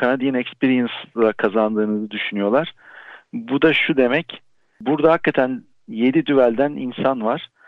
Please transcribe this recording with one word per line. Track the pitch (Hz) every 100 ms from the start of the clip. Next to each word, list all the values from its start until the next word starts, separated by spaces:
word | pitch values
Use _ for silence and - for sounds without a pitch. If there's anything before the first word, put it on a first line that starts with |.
Canadian | 127 131 135
Experience'la | 127 123 - 135 127 120 - - 117 110
kazandığınızı | - 107 110 110 107 107 107 107
düşünüyorlar. | 104 - 104 101 131 170 - - - - - _
Bu | 117 117 135
da | 160
şu | 139 - 135
demek, | 123 147 - - _ _ _ -
burada | 113 147 156
hakikaten | 165 160 139 127 123 - _ -
yedi | 110 123 160 147
düvelden | 135 123 113 147
insan | 143 127 - 135 131
var | 110 151 - _